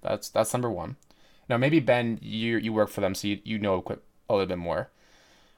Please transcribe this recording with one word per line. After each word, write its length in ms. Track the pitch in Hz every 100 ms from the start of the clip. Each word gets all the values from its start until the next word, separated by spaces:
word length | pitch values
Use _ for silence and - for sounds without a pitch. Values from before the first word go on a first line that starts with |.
That's, 280 | - 104 -
that's 240 | - 110
number 160 | 123 123
one. 260 | 90 85 131 _ _ - - -
Now, 80 | 117
maybe, 220 | 135 160
Ben, 400 | 123 123 117 113
you, 360 | 107 110 113 113
you 160 | 110
work 160 | 107 104
for 120 | -
them, 120 | 98 95
so 120 | 104
you, 120 | 101
you 160 | - 110
know 220 | 104 92
qu-, 180 | - - - _ _
a 40 |
little 140 | 104 95
bit 100 | 90
more. 320 | 87 80 - _ _ _ _ _ _